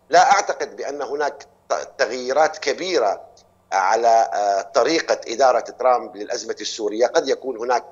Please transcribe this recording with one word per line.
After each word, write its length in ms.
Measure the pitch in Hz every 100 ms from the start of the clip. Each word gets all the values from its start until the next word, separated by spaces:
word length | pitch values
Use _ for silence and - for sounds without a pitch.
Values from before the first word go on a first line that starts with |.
| _
لا 220 | 160 185
أعتقد 440 | 202 196 170 147 101
بأن 260 | 104 143
هناك 460 | 139 143 143 - - _ _
ت-، 180 | 90 69 -
تغييرات 600 | 123 127 127 135 156 -
كبيرة 640 | 143 - 180 165 107 87 - - _ _ _
على، 580 | 95 95 113 117 113 113
آه، 280 | - 104 98
طريقة 560 | 98 135 120 160 - 107 -
إدارة 320 | 113 135 120
ترامب 560 | - - 123 120 113 101
للأزمة 400 | 104 123 110 110
السورية. 460 | 104 - 104 107 123
قد 220 | 165 143
يكون 280 | 127 131 117
هناك 280 | 120 120 -